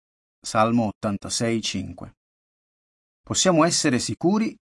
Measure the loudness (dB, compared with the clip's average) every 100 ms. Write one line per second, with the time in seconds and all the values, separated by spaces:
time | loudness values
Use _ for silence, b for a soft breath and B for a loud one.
0 | _ _ _ _ -4 0 2 2 0 -2
1 | -4 -4 -6 -4 -2 -2 -4 -6 -8 -14
2 | -18 -20 _ _ _ _ _ _ _ _
3 | _ _ -6 0 2 4 4 2 2 0
4 | -2 -2 2 2 0 -6